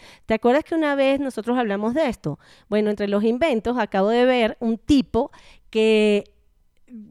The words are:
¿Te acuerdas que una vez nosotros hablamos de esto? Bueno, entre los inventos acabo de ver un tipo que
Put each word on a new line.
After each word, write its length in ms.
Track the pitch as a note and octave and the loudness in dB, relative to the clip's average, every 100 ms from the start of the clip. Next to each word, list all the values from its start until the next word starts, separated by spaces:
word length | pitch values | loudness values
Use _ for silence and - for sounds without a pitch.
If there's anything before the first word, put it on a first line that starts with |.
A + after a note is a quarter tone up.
| - - | -20 -20
¿Te 100 | - | -4
acuerdas 300 | A3 A#3+ C#4 | 0 2 2
que 100 | - | 0
una 200 | E4 D4 | -2 -2
vez 260 | C#4 C4+ C#4 | 0 0 0
nosotros 380 | C#4 A3+ G#3+ B3+ | -4 -6 -4 -2
hablamos 340 | A3+ G3+ G#3+ | -2 -2 -2
de 140 | C4+ D4 | -2 -2
esto? 300 | G#3+ D#3 D3 _ - _ | -2 -8 -10 _ -20 _
Bueno, 220 | G#3 G#3 | -2 0
entre 180 | G#3 G3+ | -2 -2
los 160 | G3+ | 0
inventos 520 | A3 A#3+ E4 A3 A#3 B3 | 0 0 0 -2 -2 -4
acabo 300 | G#3 F#3+ G3 | -2 0 0
de 160 | A#3+ | 2
ver 320 | B3+ B3 G#3+ - | 2 2 0 -2
un 180 | A3+ A3+ | -4 -4
tipo 540 | - C#4+ F#3+ A3+ C#4+ - - - - | 2 2 2 -2 -4 -10 -20 -20 -6
que 540 | A3 A3 G#3+ G#3+ G#3 - _ _ _ _ _ _ A#3 G#3+ | 0 2 4 4 2 -2 _ _ _ _ _ _ -20 -20